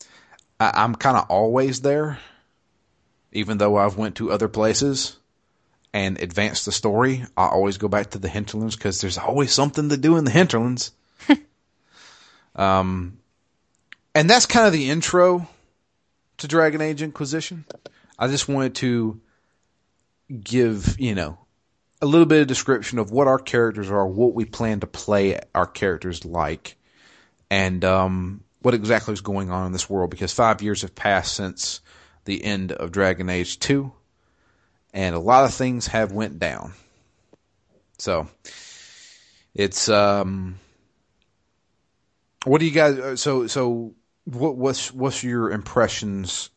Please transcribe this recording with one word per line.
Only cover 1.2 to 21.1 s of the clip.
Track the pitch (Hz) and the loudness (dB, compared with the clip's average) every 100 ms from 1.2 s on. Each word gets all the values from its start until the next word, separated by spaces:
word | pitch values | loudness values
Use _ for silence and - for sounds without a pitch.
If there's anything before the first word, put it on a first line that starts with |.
| - | 2
always | 92 110 127 135 120 | 2 2 2 0 0
there. | 139 147 151 139 - _ _ _ _ _ _ _ _ _ _ | 0 0 -2 -8 -14 _ _ _ _ _ _ _ _ _ _
Even | 107 104 104 | -8 -4 0
though | 104 104 | 2 4
I've | 101 98 | 2 0
went | 107 - | -6 -4
to | 110 | -2
other | 101 110 | -2 -2
places | 110 110 104 139 131 - - _ _ _ _ _ _ _ | 0 0 2 0 -2 -6 -10 _ _ _ _ _ _ _
and | 101 95 95 | -4 -4 -4
advanced | 90 87 104 - | -6 -4 -4 -4
the | 101 | -6
story, | - 110 107 127 131 120 - | -4 0 0 0 -2 -6 -2
I | 92 | 0
always | 92 98 98 | 2 0 0
go | 101 | -2
back | 104 101 | -2 -4
to | 98 | -6
the | 101 | -6
hinterlands | 104 104 107 110 | -6 -6 -6 -6
'cause | 107 101 92 | -4 -6 -4
there's | 95 - | -6 -4
always | - 139 131 | -2 0 0
something | - 143 151 147 | 2 0 0 0
to | 143 | 2
do | 151 165 | 4 4
in | |
the | 135 | 4
hinterlands. | 156 185 113 120 123 - _ _ _ - | 4 4 2 0 -4 -8 _ _ _ 2
<laughs> | 294 - _ _ _ _ _ - - _ _ _ - | 2 2 _ _ _ _ _ -20 -20 _ _ _ -2
Um, | 95 95 92 92 90 107 _ _ _ _ _ _ _ - _ 151 | 2 2 2 -2 -8 -14 _ _ _ _ _ _ _ -20 _ 2
and | 165 | 6
that's | 240 - | 6 6
kinda | 240 214 | 6 6
the | 160 135 | 4 0
intro | 160 - 180 180 180 170 _ _ _ _ _ _ _ _ - | 0 2 4 6 4 -2 _ _ _ _ _ _ _ _ -14
to | 147 | -2
Dragon | 165 156 156 | 2 2 2
Age | 156 147 | -4 -4
Inquisition. | 156 - 135 160 - 170 - - - _ _ - | -6 -8 -6 -6 -6 -12 -16 -20 -20 _ _ -4
I | 123 | -2
just | 139 - | -2 -2
wanted | 139 131 131 | -2 -2 -2
to | 127 120 110 110 _ _ _ _ _ _ _ _ _ _ - 123 | -2 0 -2 -6 _ _ _ _ _ _ _ _ _ _ -16 -14
give, | 98 123 117 104 - - | -4 2 2 2 -2 -2
you | 123 | -2